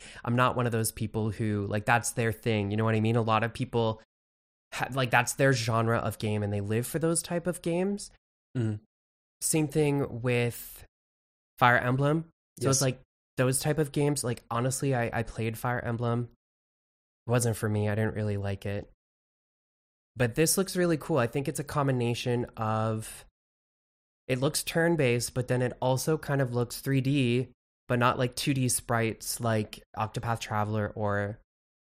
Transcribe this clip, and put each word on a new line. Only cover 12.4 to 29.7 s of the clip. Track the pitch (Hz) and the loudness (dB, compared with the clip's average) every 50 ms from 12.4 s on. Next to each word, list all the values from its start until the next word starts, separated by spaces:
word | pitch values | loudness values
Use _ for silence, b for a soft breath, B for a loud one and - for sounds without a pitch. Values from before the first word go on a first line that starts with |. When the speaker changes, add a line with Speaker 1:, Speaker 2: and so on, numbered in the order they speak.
| _ _ _ - | _ _ _ -2
Speaker 1:
So | - 139 | 2 2
it's | 135 135 | 2 2
Speaker 2:
Yes. | |
Speaker 1:
like, | 139 131 127 - - _ _ _ _ _ _ | 2 0 -2 -4 -10 _ _ _ _ _ _
those | - 127 131 131 - | 0 2 2 2 0
type | - 151 143 156 | 0 0 0 0
of | 151 135 | 0 0
games, | - 151 143 147 147 139 - | 0 2 2 2 2 0 -2
like, | 123 117 - - - | -4 -4 -6 -6 -4
honestly, | 117 117 123 131 131 - 143 135 131 | -2 0 0 0 -2 -2 0 0 0
I, | 120 117 120 - | 0 0 0 -2
I | 117 113 | -2 -4
played | - - - 110 113 110 | -4 -4 -4 -4 -4 -4
Fire | - - 123 123 - | -4 -4 -4 -2 -2
Emblem. | - 120 117 113 120 120 117 120 120 - - _ _ _ _ _ _ _ _ _ _ _ _ _ _ _ _ _ - | -4 -4 -4 -2 0 0 0 0 -2 -6 -10 _ _ _ _ _ _ _ _ _ _ _ _ _ _ _ _ _ -2
It | 113 | 0
wasn't | 120 123 117 117 107 | 0 2 2 0 0
for | - 117 107 | 0 -2 0
me. | 107 104 104 | 0 0 0
I | 107 101 | 0 0
didn't | 110 110 107 - | 0 0 0 -2
really | 107 107 104 101 | -2 -2 -2 -2
like | 101 98 98 101 - - | -2 -4 -4 -6 -4 -6
it. | 101 101 101 - - - _ _ _ _ _ _ _ _ _ _ _ _ _ _ _ _ _ _ _ _ _ _ _ - | -6 -6 -6 -8 -10 -16 _ _ _ _ _ _ _ _ _ _ _ _ _ _ _ _ _ _ _ _ _ _ _ -4
But | - 123 117 - | -2 -2 0 2
this | 156 165 160 - | 2 2 4 4
looks | 196 185 190 - | 2 0 0 0
really | 180 175 170 165 | 0 2 2 2
cool. | 139 - - 165 131 | 0 0 0 0 2
I | 117 | 2
think | - - 143 135 | 0 0 -2 -4
it's | 160 139 - | -4 -4 -6
a | 143 | -6
combination | - - 147 139 139 127 123 117 117 117 - - 127 120 120 120 - - | -4 -2 0 2 2 2 2 2 0 0 -2 -2 0 0 0 -2 -4 -6
of, | - 110 107 110 110 110 113 110 110 110 - - - - - _ _ _ _ _ _ _ _ _ _ _ _ _ _ _ _ _ _ _ | -4 -2 0 0 0 0 0 -2 -4 -6 -8 -14 -16 -20 -20 _ _ _ _ _ _ _ _ _ _ _ _ _ _ _ _ _ _ _
it | - 131 123 | -4 -2 0
looks | 139 156 147 - - | 0 0 0 -2 -4
turn-based, | - - 170 165 170 170 156 135 120 120 123 117 - - | -2 0 2 4 4 4 4 4 4 2 2 0 -2 -4
but | 127 120 | -4 -2
then | - 127 123 | 0 0 0
it | 127 123 - - | 0 0 -2 0
also | 123 131 131 131 - 160 156 | 0 0 0 2 2 0 0
kind | 151 - - 143 139 | 0 0 0 0 0
of | 135 120 120 | 0 0 0
looks | 120 120 - - - | -2 -2 -2 -4 -6
three | - 139 135 135 | -2 0 0 2
D, | 123 135 147 143 127 120 120 127 131 - - _ _ _ _ _ _ | 2 2 2 2 2 2 2 0 -2 -4 -8 _ _ _ _ _ _
but | - 127 120 | -2 2 4
not | 120 127 - | 4 4 2
like | 131 127 123 - | 2 0 -2 -2
two | - - 151 135 | -2 -2 0 0
D | 131 127 120 | 2 0 0
sprites | - - - - 120 113 113 113 101 - - - - - | 0 -2 -2 -2 -2 0 0 -2 -4 -6 -8 -8 -6 -2
like | 117 113 110 110 107 - | 0 0 2 0 0 -4